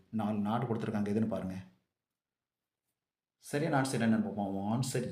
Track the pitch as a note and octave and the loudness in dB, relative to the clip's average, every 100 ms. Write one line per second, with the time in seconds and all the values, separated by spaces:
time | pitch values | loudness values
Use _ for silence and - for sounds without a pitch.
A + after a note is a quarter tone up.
0 | _ A2 G#2+ G#2+ G#2 A#2 A#2+ A2 G#2+ G#2 | _ -2 -2 0 0 0 0 -2 -2 -2
1 | G#2 G#2+ G#2+ F#2+ F#2 F#2+ - _ _ _ | 0 0 0 -2 -4 -8 -12 _ _ _
2 | _ _ _ _ _ _ _ _ _ _ | _ _ _ _ _ _ _ _ _ _
3 | _ _ _ _ - D3 D#3+ C#3 B2+ A#2+ | _ _ _ _ -4 0 2 2 2 2
4 | A2+ A2 G2 G#2 G2 G2 G2+ B2 C3 B2+ | 4 4 2 -2 -2 -2 0 0 0 -2
5 | F2+ | -2